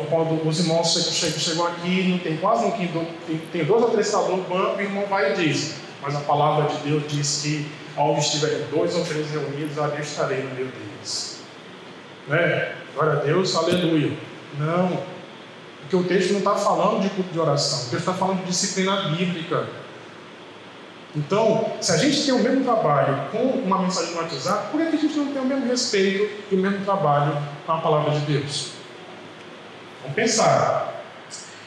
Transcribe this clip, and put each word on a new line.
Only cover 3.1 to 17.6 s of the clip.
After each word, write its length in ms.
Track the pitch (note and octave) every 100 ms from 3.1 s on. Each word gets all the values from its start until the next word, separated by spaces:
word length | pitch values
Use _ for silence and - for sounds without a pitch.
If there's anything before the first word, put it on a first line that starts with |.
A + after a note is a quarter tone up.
| - -
tem, 120 | D#3+
tem 260 | - F3
dois 180 | D3+ A#3
ou 80 | A#3+
três 180 | G#3 G3
que 40 |
estão 220 | F#3+ F3 F#3
no 80 |
banco, 320 | E3+ F#3 G3 G3
o 60 |
irmão 240 | G3+ G3+ G3+
vai 220 | G3 G3+
e 40 | F#3+
diz, 380 | D#3 C3+ - - - -
"Mas 120 | C#3 C#3+
a 20 |
palavra 480 | D3+ D3 D3+ D3+ D3
de 120 | D3
Deus 220 | C#3+ D3+ -
diz 340 | D3 C#3+ -
que 240 | D3 D3+ D3 - - D3
onde 240 | D3+ D3+
estiverem 460 | - D3+ E3 C#3+ -
dois 220 | D3+ E3+
ou 120 | F3 D#3
três 260 | D3+ D3
reunidos, 480 | D3+ C3+ C#3 D#3 D3
ali 140 | D3
eu 80 | C#3+
estarei 420 | D3 - C#3 C3+
no 100 | C3
meio 140 | C3 B2+
deles." 720 | A2+ G#2 G2 - - - - - - - - - - - - -
Né? 460 | D#3 E3+ C#3 - - -
Glória 200 | C3 D#3
a 100 | C#3+
Deus, 320 | C#3+ F3+ F#3 E3+
aleluia. 560 | F3 F3 E3 D#3 C3 - - - - C#3+
Não, 440 | D#3 F3 F#3 D3+ - - - - - - - -
porque 160 | - F3+
o 80 |
texto 300 | F3 F#3+ F#3+
não 80 | G3+
tá 140 | G3 -
falando 460 | G#3+ F3 F#3+ A3
de 80 | G3
culto 200 | F#3+ F3
de 80 | D#3+
oração, 480 | D3 C#3+